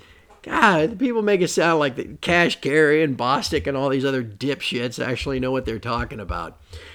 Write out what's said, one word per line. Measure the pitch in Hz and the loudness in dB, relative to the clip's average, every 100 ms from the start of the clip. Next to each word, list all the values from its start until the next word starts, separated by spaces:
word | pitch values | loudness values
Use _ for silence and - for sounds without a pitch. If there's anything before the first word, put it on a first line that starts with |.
| - - _ - | -20 -20 _ -20
God, | - - 220 165 160 | -6 4 6 6 2
the | 202 | 0
people | 254 233 | 0 2
make | 208 202 | 2 2
it | 175 | 2
sound | - 165 165 | 2 4 4
like | 147 127 | 0 -2
the | - 127 | -10 -8
Cash | - 175 170 - | 0 2 2 0
Carey | - 151 151 151 | 0 4 4 4
and | 160 127 | 2 0
Bostic | 123 143 - 156 143 | 0 0 0 -4 -2
and | |
all | 139 139 | -2 0
these | 135 | 0
other | 135 131 | 0 -2
dipshits | 117 101 135 135 - 123 120 120 | -4 -6 -6 -4 -4 -4 -4 -4
actually | 120 131 - 131 | -4 -4 -4 -4
know | 127 | -2
what | 131 | -2
they're | 127 110 | -4 -6
talking | 120 117 120 123 | -4 -4 -6 -10
about. | 92 87 82 - - - - | -8 -8 -8 -14 -20 -20 -20